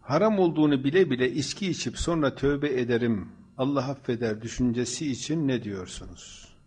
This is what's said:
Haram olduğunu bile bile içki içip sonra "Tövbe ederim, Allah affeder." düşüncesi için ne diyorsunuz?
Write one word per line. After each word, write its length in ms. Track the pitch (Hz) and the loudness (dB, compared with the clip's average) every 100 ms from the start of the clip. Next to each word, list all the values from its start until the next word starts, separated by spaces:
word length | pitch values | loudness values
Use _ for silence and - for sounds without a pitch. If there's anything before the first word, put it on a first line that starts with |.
| - | 0
Haram 300 | 147 214 208 | 2 2 4
olduğunu 440 | 180 151 151 139 | 2 4 4 4
bile 280 | 131 175 175 | 4 4 4
bile 200 | 123 127 | 4 0
içki 380 | 120 135 - 196 | 0 -4 -4 -4
içip 280 | 147 131 - | -2 -4 -4
sonra 380 | - 170 139 - | -2 2 2 2
"Tövbe 460 | 139 143 147 127 | 0 2 0 0
ederim, 500 | 120 117 120 107 85 - - - | 2 2 2 0 -4 -14 -20 -4
Allah 300 | 135 143 127 | 0 0 -2
affeder." 540 | 135 - 117 117 107 | -6 -4 -2 -2 -4
düşüncesi 680 | 117 - 123 117 120 - 151 | -8 -2 0 0 -2 -4 -4
için 360 | 117 - 160 139 | -4 -4 -2 0
ne 160 | 123 | -2
diyorsunuz? 920 | 107 98 92 - 87 85 - - - - | -4 -8 -10 -12 -14 -16 -18 -20 -20 -20